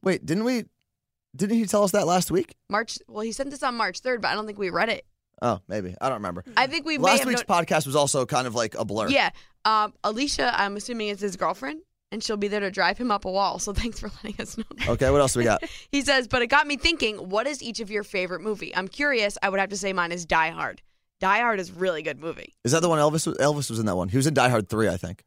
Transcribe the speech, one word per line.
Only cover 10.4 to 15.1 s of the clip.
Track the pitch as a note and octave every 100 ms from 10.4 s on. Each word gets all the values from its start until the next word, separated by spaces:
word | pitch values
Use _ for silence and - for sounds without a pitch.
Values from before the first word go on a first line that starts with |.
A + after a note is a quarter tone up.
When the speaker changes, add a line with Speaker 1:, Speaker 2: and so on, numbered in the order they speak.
| C4 -
Speaker 2:
I'm | G3+ G3+
assuming | G3+ A#3 G#3
it's | G3+
his | G3+ F3+
girlfriend, | E3+ F#3 C4+ D#4 F4+ _ _
and | G#3
she'll | - G#3+
be | G3+
there | G#3
to | G3+
drive | F#3+ F3+ -
him | B3
up | G3+ G3
a |
wall. | F#3 G3 -
So | G3+
<laughs> | G3
thanks | A#3 G#3
for | G#3 -
letting | G#3+ G#3
us | A3+ -
know | A3 -
that. | -
Speaker 1:
Okay, | D3 C3+